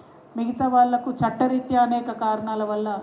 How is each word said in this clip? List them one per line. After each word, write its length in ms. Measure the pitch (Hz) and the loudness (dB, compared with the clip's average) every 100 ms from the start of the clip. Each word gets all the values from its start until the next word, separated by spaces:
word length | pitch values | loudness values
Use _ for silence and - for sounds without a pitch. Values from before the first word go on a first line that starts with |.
| - - - 233 | -20 -20 -12 -4
మిగతా 320 | 233 247 262 | -4 0 2
వాళ్లకు 420 | 247 247 240 254 | 4 4 2 -2
చట్టరీత్యా 680 | 247 226 220 254 254 254 247 | -2 -2 2 0 0 0 2
అనేక 300 | 240 240 240 | 2 0 -4
కారణాల 520 | 220 220 214 220 214 | -4 -2 -2 -4 -4
వల్ల 240 | 214 214 214 196 | -2 -2 -4 -6